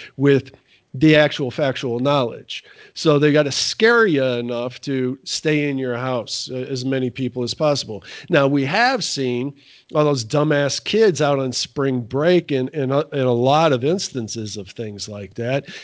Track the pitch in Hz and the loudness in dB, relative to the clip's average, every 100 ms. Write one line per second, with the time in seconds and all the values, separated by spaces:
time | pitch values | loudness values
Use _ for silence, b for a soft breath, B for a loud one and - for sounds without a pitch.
0 | B - 139 139 - - b b _ 131 | B 0 4 4 2 -14 b b _ 2
1 | 156 151 151 - 135 117 143 127 131 117 | 6 6 4 0 -6 -2 -2 -2 -4 -2
2 | 135 143 120 - - - - B B - | 0 2 0 -4 -14 -16 -16 B B -2
3 | 160 147 151 147 143 - - - 220 240 | 2 4 6 4 2 0 -4 2 4 6
4 | 220 147 131 120 120 120 123 123 - 135 | 4 2 2 0 -2 -4 -6 -8 -6 -2
5 | 127 131 - - 160 151 147 135 127 120 | -2 -4 -8 -4 0 0 0 -2 -4 -4
6 | 131 127 104 - - 127 127 135 127 135 | -4 -4 -4 -8 -8 -8 -6 -6 -2 -2
7 | 127 120 127 123 120 - 151 139 - 104 | -2 -4 -6 -4 -6 -2 0 0 -4 -12
8 | - B B 170 139 143 135 185 247 262 | -14 B B 2 4 2 0 0 0 0
9 | - - 127 123 135 139 b b b 156 | -4 -4 -2 -2 -4 -10 b b b 0
10 | 151 139 110 147 151 147 143 - - 208 | 2 0 -2 0 2 2 0 -4 -2 2
11 | 226 143 147 139 131 120 - - 139 127 | 4 4 2 0 -2 -6 -6 -2 -2 -2
12 | 113 127 160 180 - 139 127 156 131 139 | -4 0 2 2 2 -2 -2 -4 -2 0
13 | 160 143 127 120 127 151 165 131 131 190 | -2 -2 0 2 4 4 4 2 0 -2
14 | - 131 110 113 107 98 95 - 110 101 | -4 -8 -8 -8 -8 -10 -12 -12 -12 -10
15 | 101 104 98 98 117 135 151 B | -12 -12 -12 -8 -4 -4 -6 B